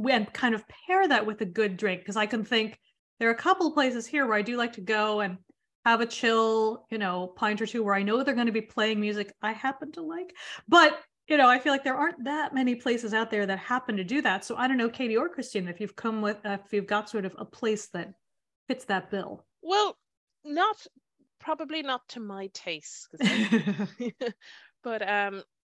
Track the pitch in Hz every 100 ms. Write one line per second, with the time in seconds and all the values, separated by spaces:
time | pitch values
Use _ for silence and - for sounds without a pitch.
0 | 233 247 208 - 247 220 - - - 370
1 | 381 240 208 214 202 175 208 180 208 180
2 | 185 202 214 233 208 226 220 - _ _
3 | _ - 226 233 339 370 330 302 262 233
4 | 220 302 254 214 208 240 240 240 180 214
5 | 214 214 196 185 _ _ _ _ 240 226
6 | 233 - 233 226 226 220 220 226 - 220
7 | 196 180 180 - 214 208 220 240 202 196
8 | 202 233 277 240 233 220 220 - 214 220
9 | 208 208 202 - 214 220 262 269 294 339
10 | 320 339 370 - - - - 339 302 -
11 | - _ - 302 254 254 294 277 277 254
12 | 311 - 247 302 294 262 254 240 254 233
13 | 233 220 220 214 196 190 - 247 254 208
14 | 185 269 247 190 - 233 247 262 233 233
15 | 247 220 339 - 240 202 175 175 208 -
16 | 226 220 208 214 208 202 - 202 196 208
17 | 208 220 185 - - - 220 214 - 175
18 | 170 - _ _ _ _ - 254 - 190
19 | - 196 - - _ _ 320 392 415 -
20 | _ _ _ _ 294 294 415 415 - _
21 | _ _ _ _ - 311 294 311 285 254
22 | - 240 208 196 196 - 185 156 - -
23 | - - 233 - 202 220 165 190 202 -
24 | 240 - 240 - - - - _ 240 220
25 | 196 208 202 196 - _